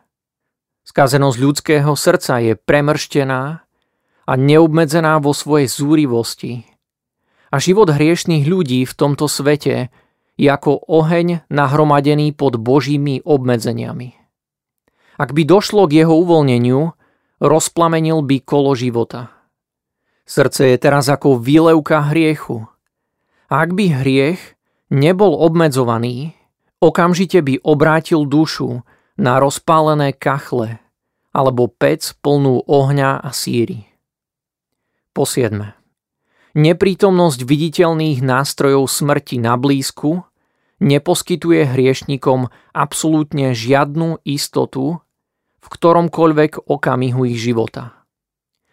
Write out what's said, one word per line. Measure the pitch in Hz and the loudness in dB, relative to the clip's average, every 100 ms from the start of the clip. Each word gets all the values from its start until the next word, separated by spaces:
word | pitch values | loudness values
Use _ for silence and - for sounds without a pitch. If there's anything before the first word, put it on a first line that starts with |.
| _ _ _ _ _ _ _ _ | _ _ _ _ _ _ _ _
Skazenosť | - - 131 139 139 117 | -6 0 2 2 0 0
ľudského | 139 147 - 151 147 | 0 -2 0 0 2
srdca | 139 175 175 - 123 | 0 0 0 0 0
je | 113 107 | 0 -2
premrštená | - 143 147 156 - 147 135 131 143 165 _ _ _ _ _ _ - | 0 0 0 -2 -2 -4 -2 -4 -6 -10 _ _ _ _ _ _ -4
a | |
neobmedzená | 131 139 156 165 160 156 165 156 156 | 0 4 6 4 2 0 0 2 0
vo | 143 | 0
svojej | 143 147 151 127 | -2 0 0 0
zúrivosti. | - 143 156 143 117 110 - 123 120 - _ _ _ _ _ _ _ - | -2 0 0 0 -2 -4 -8 -12 -12 -16 _ _ _ _ _ _ _ -6
A | 139 | -4
život | 170 190 190 | 0 4 4
hriešných | 147 156 170 - 160 143 | 4 2 0 0 0 0
ľudí | 185 139 127 | -2 0 -2
v | 127 - | -2 -2
tomto | 147 139 147 | -2 0 -4
svete | - 143 147 139 120 127 _ _ _ _ - | -2 0 0 0 -4 -6 _ _ _ _ 0
je | 143 | 0
ako | 139 147 139 - | 2 0 -2 0
oheň | 160 160 170 175 170 - | 0 2 0 0 -4 -4
nahromadený | 143 135 147 151 143 143 147 147 | -2 0 2 2 2 2 0 0
pod | 147 139 120 | -2 -2 -2
Božími | 113 143 131 147 143 131 | 0 0 0 -2 -2 -4
obmedzeniami. | - 143 127 120 120 117 120 123 123 _ _ _ _ _ _ _ _ _ _ - | -2 -2 0 -2 -2 -6 -8 -12 -16 _ _ _ _ _ _ _ _ _ _ -10
Ak | 135 | -4
by | 143 147 | -2 2
došlo | 190 - 208 175 | 2 2 0 2
k | 156 | 4
jeho | 165 | 4
uvoľneniu, | 160 180 165 139 120 123 131 165 - _ _ _ - | 4 4 2 4 2 2 0 -2 -8 _ _ _ -4
rozplamenil | 143 156 - - 165 165 160 160 135 | 0 0 0 0 0 2 0 -2 0
by | 135 | -4
kolo | - 143 139 127 | 0 0 0 0
života. | 123 117 113 117 113 _ _ _ _ _ _ _ _ _ _ | -2 -4 -4 -8 -18 _ _ _ _ _ _ _ _ _ _
Srdce | - 135 - 135 123 | 0 0 2 2 4
je | |
teraz | 147 143 131 | 2 2 0
ako | 139 147 127 | 0 2 0
výlevka | 117 160 165 160 147 156 147 | 2 4 4 2 2 0 0
hriechu. | 160 156 151 - 120 110 _ _ _ _ _ _ _ - | 0 0 -2 -8 -12 -12 _ _ _ _ _ _ _ -6
A | 151 | -2
ak | 165 180 | -2 0
by | 196 131 | 0 0
hriech | 135 135 139 180 - _ _ _ - | 0 0 0 -2 -10 _ _ _ -4
nebol | 139 151 185 202 147 | 0 2 4 2 2
obmedzovaný, | 160 165 160 131 120 113 120 123 156 - _ _ _ - | 2 2 0 0 -2 -2 -4 -8 -12 -14 _ _ _ 0
okamžite | 170 170 175 175 190 185 | 2 2 0 0 2 0
by | 135 131 | 0 -2
obrátil | 175 147 156 160 - 165 143 | 0 2 2 0 0 -2 0
dušu | 147 160 - 127 120 - _ _ - | 0 0 -4 -8 -8 -14 _ _ -4
na | 123 135 | 0 2
rozpálené | 139 - - 160 156 151 139 | 0 -2 0 2 2 2 0
kachle | - 143 139 - 123 110 113 _ _ _ _ _ | -2 -4 -4 -4 -6 -6 -10 _ _ _ _ _
alebo | 143 135 123 123 | -2 0 0 -2
pec | - 143 156 - - | 0 -2 -2 -6 -8
plnú | 143 143 135 123 - | -2 2 2 0 2
ohňa | 143 135 143 135 135 | 2 2 0 0 -2
a | 135 | -8
síry. | - - 123 110 107 - _ _ _ _ _ _ _ _ _ _ _ _ - | -10 -4 -2 -4 -6 -16 _ _ _ _ _ _ _ _ _ _ _ _ -4
Po | |
siedme. | 139 - 110 104 104 - _ _ _ _ _ _ _ 151 | -4 -2 -4 -4 -10 -18 _ _ _ _ _ _ _ 0
Neprítomnosť | 156 170 202 180 202 180 175 123 | 2 2 0 2 2 4 2 0
viditeľných | 123 147 165 151 165 160 156 127 | -2 -2 -2 0 0 2 -2 -2
nástrojov | 131 127 143 - 139 139 131 | 0 0 -2 -2 0 2 0
smrti | - 143 143 - 123 | -2 -2 -2 -2 -4
na | 117 123 | -2 0
blízku | 139 139 131 - 147 180 - _ _ _ _ - | 0 -2 -4 -6 -4 -4 -8 _ _ _ _ -4
neposkytuje | 143 143 180 175 - 170 170 160 143 | 0 0 0 -4 -2 -4 0 2 2
hriešnikom | 127 131 131 - 139 143 131 123 _ _ 160 | 2 0 0 -6 -4 -2 -2 -2 _ _ -6
absolútne | 147 - 160 156 151 147 135 117 | -6 -4 -2 0 -2 -2 -2 -4
žiadnu | 117 135 143 151 165 156 - | 0 0 0 -2 -4 -6 -8
istotu | 143 - 143 127 135 139 170 _ _ _ _ _ _ - | -8 -6 -4 -4 -4 -6 -6 _ _ _ _ _ _ -20
v | |
ktoromkoľvek | - 170 170 170 - 160 151 151 - - | -2 2 2 0 0 0 2 0 -2 -6
okamihu | 143 147 127 127 123 123 | -4 -2 -2 -2 -2 -2
ich | 120 | -4
života. | 117 113 110 - 120 _ _ _ _ _ _ _ _ | -4 -2 -4 -8 -18 _ _ _ _ _ _ _ _